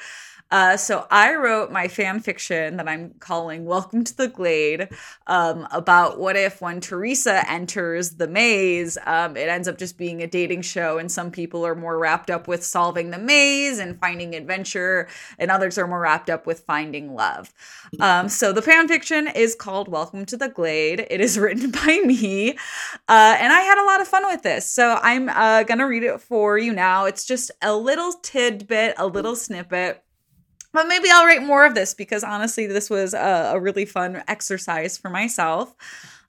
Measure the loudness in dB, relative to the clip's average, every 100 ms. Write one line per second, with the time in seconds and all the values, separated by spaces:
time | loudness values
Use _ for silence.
0 | -16 -20 -20 -20 _ 4 4 2 0 -4
1 | 2 6 6 4 0 0 -2 -4 -4 -4
2 | -4 -4 -6 -8 -4 -4 -4 -6 -6 -8
3 | -10 -18 -8 -6 -6 -10 -4 -4 -2 -2
4 | -2 -2 -4 -2 0 2 0 -2 -6 -12
5 | -20 -14 -2 0 0 -2 -6 -4 6 6
6 | 6 0 -2 0 0 -2 -10 -10 -10 -8
7 | -4 -2 2 2 0 -4 -6 -4 -4 -4
8 | -6 -4 -2 2 2 4 2 0 -2 -6
9 | -2 0 -2 -4 -4 -4 -4 -8 -12 -8
10 | -8 -8 -4 -2 -2 -4 -6 -4 -2 -4
11 | -6 -8 -8 -8 -8 -4 -4 -4 -4 -2
12 | 0 0 0 -6 -4 -6 -2 0 0 0
13 | -6 -6 2 4 4 2 -2 -4 -8 -6
14 | -6 -6 -8 -10 -8 -8 -6 -4 0 0
15 | -2 -12 -20 -6 -2 0 0 -2 -4 -2
16 | 0 0 -2 -6 -4 -8 -4 -6 -4 -10
17 | -10 -4 -4 -4 -12 _ -20 -20 -16 0
18 | 2 2 0 0 0 0 4 4 4 0
19 | 0 -2 -2 0 0 -2 -8 -8 -6 -6
20 | -6 -10 -12 -8 -8 -4 -2 0 0 -2
21 | -4 0 0 2 0 0 -4 0 2 4
22 | 4 2 0 0 -2 -4 -10 -12 -12 -8
23 | 6 8 10 8 6 4 6 4 6 2
24 | 2 0 0 -2 -2 -4 -2 2 2 4
25 | 2 2 0 2 4 4 4 0 0 0
26 | -2 -4 -4 0 2 2 0 0 2 2
27 | 0 -4 -4 -4 -6 -4 -2 0 0 0
28 | -2 -8 -6 -2 -2 -2 -4 -2 0 -2
29 | -4 -4 -4 -6 -8 -12 -6 -4 -4 -6
30 | _ _ _ _ _ _ -4 -2 0 2
31 | 6 8 8 6 4 6 6 4 -4 -6
32 | -6 -6 -4 -4 -4 -4 -4 -4 -2 -2
33 | -2 -2 0 2 0 0 -2 -4 -4 -4
34 | -6 -6 -8 -8 -6 -6 -4 -4 -6 -8
35 | -8 -6 -4 -2 -2 -2 -4 _ -20 -20
36 | -20 -20